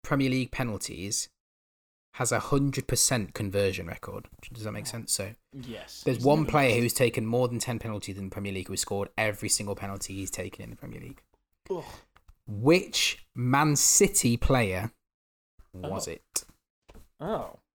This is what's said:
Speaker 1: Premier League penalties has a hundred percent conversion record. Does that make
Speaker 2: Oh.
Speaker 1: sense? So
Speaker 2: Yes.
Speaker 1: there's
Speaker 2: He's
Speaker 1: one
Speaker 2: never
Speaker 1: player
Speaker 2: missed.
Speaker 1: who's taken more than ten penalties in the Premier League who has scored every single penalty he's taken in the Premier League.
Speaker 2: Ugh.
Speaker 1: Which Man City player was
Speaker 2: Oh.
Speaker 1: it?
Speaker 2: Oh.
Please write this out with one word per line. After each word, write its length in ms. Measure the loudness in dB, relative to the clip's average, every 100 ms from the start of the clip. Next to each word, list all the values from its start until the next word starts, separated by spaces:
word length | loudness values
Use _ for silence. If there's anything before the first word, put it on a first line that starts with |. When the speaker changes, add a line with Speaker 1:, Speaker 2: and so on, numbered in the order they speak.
Speaker 1:
Premier 240 | 0 2 2
League 220 | 2 -2
penalties 760 | -4 -4 -4 -8 -8 -4 -4 -6 _ _ _ _ _ _ _ _
has 180 | -6 0
a 80 | 0
hundred 480 | 2 2 2 -2 -2
percent 480 | 0 2 2 -2
conversion 500 | -6 -2 0 0 0
record. 420 | -8 -10 -10 -12 -14 -20 -16
Does 120 | -10
that 80 | -8
make 160 | -8 -8
Speaker 2:
Oh. 20 |
Speaker 1:
sense? 240 | -8 -4
So 220 | -2 -4 -10 _
Speaker 2:
Yes. 480 | -14 -12 -12 -14 -4
Speaker 1:
there's 140 | -2 2
Speaker 2:
He's 80 |
Speaker 1:
one 140 | 4 4
Speaker 2:
never 100 | 4
Speaker 1:
player 180 | 4 6
Speaker 2:
missed. 100 | 4
Speaker 1:
who's 120 | 2
taken 340 | 4 2 2 0
more 200 | 2 2
than 120 | 0
ten 180 | -4 -4
penalties 400 | -4 -6 -8 -8
in 60 |
the 60 | -8
Premier 200 | -6 -4
League 120 | -6 -4
who 40 |
has 80 | -4
scored 280 | -2 -2 -2 0
every 300 | -2 -2 -2
single 260 | -2 -2
penalty 400 | -6 -6 -8 -8
he's 160 | -8 -6
taken 320 | -6 -8 -10
in 80 | -14
the 40 |
Premier 240 | -14 -14 -12
League. 220 | -14 -16 _ _ _ _ -8
Speaker 2:
Ugh. 140 | -8 -8 -18 _ _ -20 _ -10
Speaker 1:
Which 760 | 2 6 6 4 0 0 -2 -10
Man 400 | -2 2 4 6
City 600 | 4 6 6 6 6 4
player 560 | 4 6 6 4 0 -4 _ _ _ _ _ _ _ -18
was 360 | -10 -6 -6 -6
Speaker 2:
Oh. 40 |
Speaker 1:
it? 320 | -10 _ -10 -10 _ _ _ -20 -20 -20 _
Speaker 2:
Oh. 400 | -6 -6 -6 -16 _